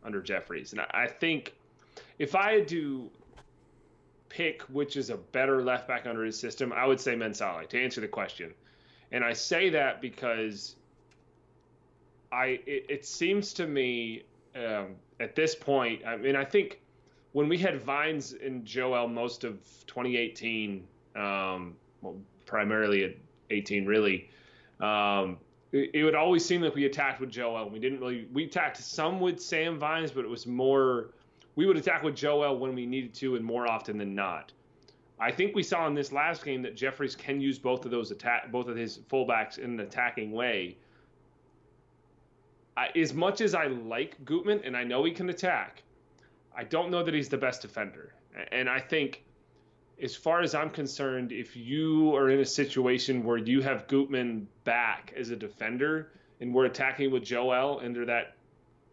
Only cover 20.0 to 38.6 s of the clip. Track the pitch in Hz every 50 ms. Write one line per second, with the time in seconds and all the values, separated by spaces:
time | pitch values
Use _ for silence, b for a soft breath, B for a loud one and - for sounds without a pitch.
20 | 123 123 123 120 117 113 113 - - 117 113 110 107 104 98 95 87 - _ _
21 | _ _ - 107 101 101 98 98 95 95 92 92 90 87 87 - _ _ _ _
22 | - 95 - 98 101 - _ _ _ - - 107 104 104 107 107 107 104 101 98
23 | 95 92 - - - - _ _ _ - 110 101 101 - 104 101 98 98 107 110
24 | 107 101 95 92 - B B B B B B B B B B B 104 107 107 104
25 | 104 101 101 98 95 92 90 - - - _ _ _ _ - 139 139 - - 151
26 | 151 156 151 151 160 175 180 165 170 - 180 175 170 151 131 143 139 139 139 147
27 | 143 135 131 131 131 123 107 123 120 117 113 113 110 101 107 110 120 131 139 131
28 | 127 123 123 117 110 - 127 143 165 - - 180 151 - - - - - - -
29 | 156 165 185 185 185 180 175 170 - - 175 156 160 170 165 147 151 151 160 160
30 | 160 143 127 135 117 107 120 110 - 123 123 123 131 135 135 135 135 127 127 117
31 | 113 - - b b b b b b b b 147 175 196 185 156 - 190 165 156
32 | 151 156 139 - 151 147 147 147 147 143 135 120 131 131 127 127 120 123 127 135
33 | 127 117 110 - 135 131 123 117 113 113 117 123 120 117 113 107 - - 107 104
34 | 104 98 98 - 98 92 85 76 73 - - _ _ _ _ _ b b b b
35 | b b b - 113 120 123 - 185 202 - 208 170 - 185 170 165 151 147 147
36 | 139 139 135 143 147 170 165 - - 147 135 127 123 113 113 110 131 135 131 -
37 | 143 123 - - - 143 139 143 135 139 131 131 - 127 127 127 - 123 120 120
38 | 113 104 101 - - 120 117 - - 117 113 123